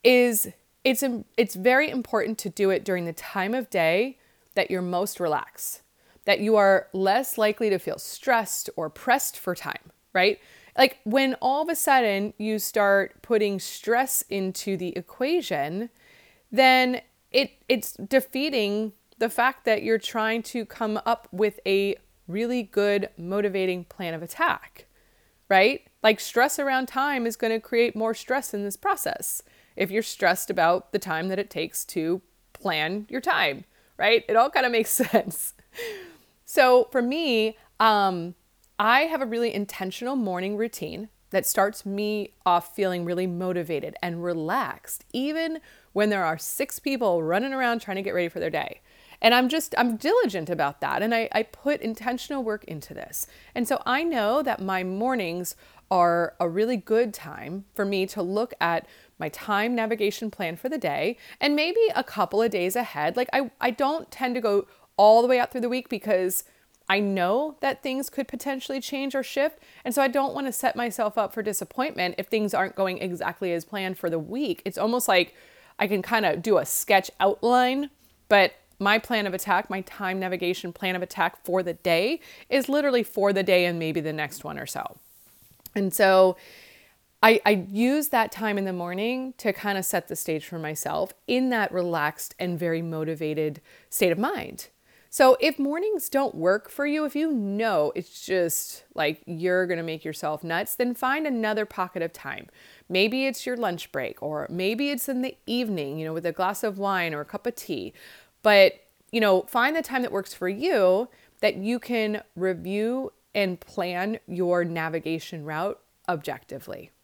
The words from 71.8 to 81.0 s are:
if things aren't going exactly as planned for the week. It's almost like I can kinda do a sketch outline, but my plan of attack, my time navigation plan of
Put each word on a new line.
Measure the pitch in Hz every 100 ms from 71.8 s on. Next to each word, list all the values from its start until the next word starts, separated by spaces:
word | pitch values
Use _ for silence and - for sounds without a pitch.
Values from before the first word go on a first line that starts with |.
| 285 - 180 -
if | 196
things | 220 208
aren't | - 190
going | - 190 185
exactly | 185 175 - 170 190
as | 170
planned | 165 202 185 185
for | 170
the | 165
week. | 160 233 285 -
It's | - -
almost | 220 247 -
like | 185 175 - - - - -
I | 196
can | 202
kinda | - 226 190 165
do | 196 185
a | 139
sketch | - - 196 - _
outline, | 196 208 233 247 254 269 285 _ _ _ _
but | 202 185 - _ _
my | 196 220
plan | - 226 202
of |
attack, | 185 - 185 -
my | 190
time | 190 - 190 190
navigation | 185 180 175 180 180
plan | - 185
of | 185